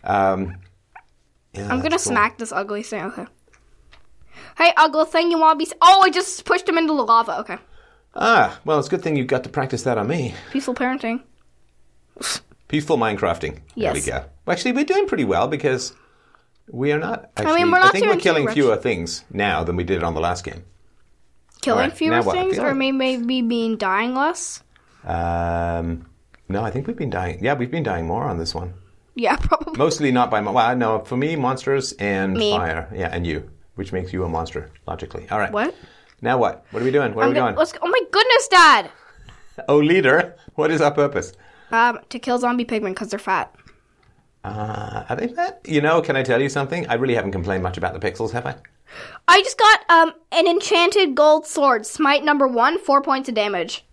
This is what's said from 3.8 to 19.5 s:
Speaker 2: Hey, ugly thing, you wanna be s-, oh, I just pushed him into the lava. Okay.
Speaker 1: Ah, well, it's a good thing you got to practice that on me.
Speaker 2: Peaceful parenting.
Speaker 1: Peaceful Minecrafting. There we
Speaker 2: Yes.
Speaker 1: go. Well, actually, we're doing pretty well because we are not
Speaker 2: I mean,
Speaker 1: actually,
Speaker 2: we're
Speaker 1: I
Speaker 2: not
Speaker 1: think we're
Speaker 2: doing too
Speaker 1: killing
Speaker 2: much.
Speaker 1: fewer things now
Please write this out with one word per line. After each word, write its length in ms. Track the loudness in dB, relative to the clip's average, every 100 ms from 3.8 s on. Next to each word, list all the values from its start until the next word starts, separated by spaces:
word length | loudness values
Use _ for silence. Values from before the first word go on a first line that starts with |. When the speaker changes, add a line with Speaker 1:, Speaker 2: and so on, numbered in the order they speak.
| _ -20 -20 -20 -20 -20 -20 2
Speaker 2:
Hey, 140 | 2 4
ugly 280 | 2 4 0
thing, 240 | 2 0
you 80 | 4
wanna 180 | 4 2
be 60 | -2
s-, 60 | 4
oh, 220 | 8 8
I 60 | 8
just 340 | 4 -4 -8
pushed 240 | -2 -2 2
him 80 | 0
into 160 | 2
the 80 | 0
lava. 360 | 4 4 4 -4
Okay. 160 | -6 -12 _ -20 -20 _ _
Speaker 1:
Ah, 440 | -2 2 4 4 0
well, 140 | -2 -2
it's 100 | 0
a 20 |
good 120 | -4
thing 140 | -2 -2
you 80 |
got 200 | 0 -2
to 60 | -2
practice 320 | -6 -6 -4
that 140 | -2 -2
on 100 | -2
me. 260 | -2 -4 -8 -8
Speaker 2:
Peaceful 240 | -6 -6
parenting. 480 | -4 -4 -4 -6 -8 -10 _ _ _ _ _ _ _ _ -12 -8 -8 _ -20 _
Speaker 1:
Peaceful 280 | -6 -2 0
Minecrafting. 640 | 0 0 -2 -2 -6 -10 -16 -6
There 160 | -4
we 80 | -4
Speaker 2:
Yes. 60 | -4
Speaker 1:
go. 180 | -6 -10 -16 -6
Well, 60 |
actually, 180 | -4 -2
we're 120 | -2
doing 220 | 0 0 0
pretty 180 | -2
well 240 | 0 0 0
because 440 | 0 -2 -2 -6 -14 _ _ _ _ _ _ _
we 220 | -6 -2
are 60 | -2
not 320 | -4 -8 -10 -6
Speaker 2:
I 60 |
mean, 60 | 0
Speaker 1:
actually, 220 | 2 4
Speaker 2:
we're 60 | 6
Speaker 1:
I 40 |
Speaker 2:
not 100 | 6
Speaker 1:
think 120 | 4
we're 40 | 2
Speaker 2:
doing 60 | 2
too 40 |
Speaker 1:
killing 220 | 2 2 0
Speaker 2:
much. 80 |
Speaker 1:
fewer 220 | 2 2 2
things 480 | 0 -4 -4 -10 _
now 320 | -4 -2